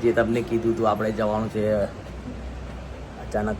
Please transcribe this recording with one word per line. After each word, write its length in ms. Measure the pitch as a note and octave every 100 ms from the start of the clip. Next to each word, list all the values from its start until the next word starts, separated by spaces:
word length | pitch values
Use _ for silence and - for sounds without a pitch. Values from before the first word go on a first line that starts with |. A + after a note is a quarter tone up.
જે 100 | A#2
તમને 300 | A#2 A2 A#2+
કીધું 320 | A2+ A2+ A2+
હતું 160 | A2+ A2
આપણે 200 | G#2 A2
જવાનું 400 | G#2+ G#2+ G#2+ G#2+
છે, 220 | A2 G#2+
અચાનક 1800 | G#2+ - - - - - - - - - - - - - - - G#2 G#2+